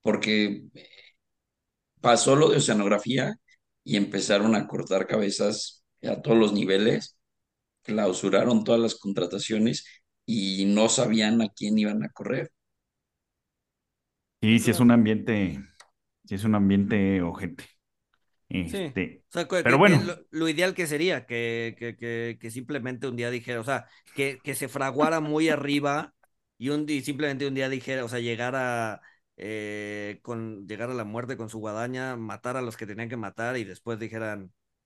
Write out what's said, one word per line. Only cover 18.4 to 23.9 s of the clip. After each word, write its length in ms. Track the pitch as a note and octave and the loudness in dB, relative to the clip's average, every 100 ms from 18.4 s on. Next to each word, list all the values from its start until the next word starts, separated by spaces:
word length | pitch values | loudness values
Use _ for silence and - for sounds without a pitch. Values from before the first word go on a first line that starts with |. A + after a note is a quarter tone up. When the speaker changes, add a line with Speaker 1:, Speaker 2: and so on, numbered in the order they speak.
| - - E2 | -8 -6 -4
Speaker 3:
Sí. 120 | G3+ | -6
Speaker 2:
Este, 480 | E3 B2 - - _ | -6 -4 -6 -8 _
Speaker 3:
O 40 | |
sea, 160 | F3 E3 | -6 -2
que, 140 | F#3 | 0
Speaker 2:
pero 140 | B2+ C3+ | 4 6
Speaker 3:
que, 20 | |
Speaker 2:
bueno. 200 | G3+ D#3 | 8 8
Speaker 3:
que 60 | - | 4
lo, 120 | - - | -4 -8
lo 180 | D#3 D#3+ | -2 0
ideal 260 | D#3+ F#3 F3+ | 2 0 0
que 120 | E3 | -2
sería 400 | D3 F3 D3 A#2 | 0 0 0 -4
que, 480 | A#2 A#2 A#2 A#2 - | -4 -4 -4 -6 -8
que, 180 | A#2 A2+ | -10 -10
que, 420 | A#2 A#2 A#2 A2+ | -8 -6 -6 -10
que 100 | A#2 | -12
simplemente 580 | A#2 B2 D3 B2+ B2 C3+ | -12 -8 -8 -6 -8 -6
un 80 | A#2+ | -4
día 140 | A#2+ | -4
dijera, 300 | B2 A#2 A#2+ | -6 -6 -6
o 40 | A2+ | -4
sea, 220 | C3 - | -4 -6